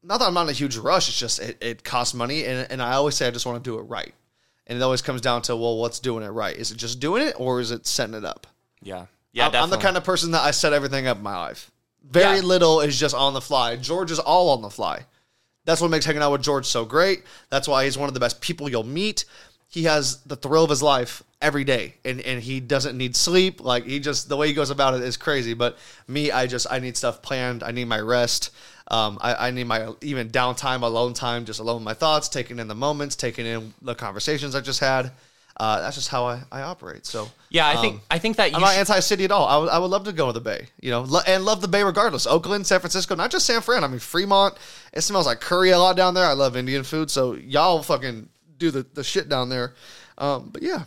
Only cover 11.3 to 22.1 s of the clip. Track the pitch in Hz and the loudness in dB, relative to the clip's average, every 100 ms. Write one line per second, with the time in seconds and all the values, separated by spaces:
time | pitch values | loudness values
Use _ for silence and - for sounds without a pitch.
11.3 | 95 76 - - _ _ _ 139 151 196 | -6 -8 -10 -18 _ _ _ 0 6 6
12.3 | 196 180 180 170 160 147 127 151 131 139 | 6 4 6 6 6 4 0 0 2 2
13.3 | 135 - 139 117 120 127 170 180 156 - | 0 -2 0 0 -2 -4 -4 -2 -2 4
14.3 | 175 180 131 107 - 92 - - _ _ | 6 6 2 -2 -4 -4 -4 -10 _ _
15.3 | _ _ _ - 160 170 160 143 151 147 | _ _ _ 0 2 2 2 0 0 2
16.3 | 143 131 143 127 120 113 139 190 185 - | 2 2 0 0 -4 0 2 2 0 -6
17.3 | - _ 135 143 135 135 127 143 131 120 | -20 _ -4 0 0 2 -2 -4 0 -2
18.3 | - - 165 147 120 113 147 214 208 - | -2 -6 -6 -4 -4 -4 -4 -4 -4 -8
19.3 | - - _ _ 170 160 151 131 - 135 | -14 -20 _ _ -2 2 2 0 -6 -10
20.3 | 139 135 156 160 143 147 135 120 - - | -10 2 4 4 4 4 2 0 -10 -18
21.3 | _ 151 143 139 127 82 - 131 | _ 0 0 0 0 -2 -10 -8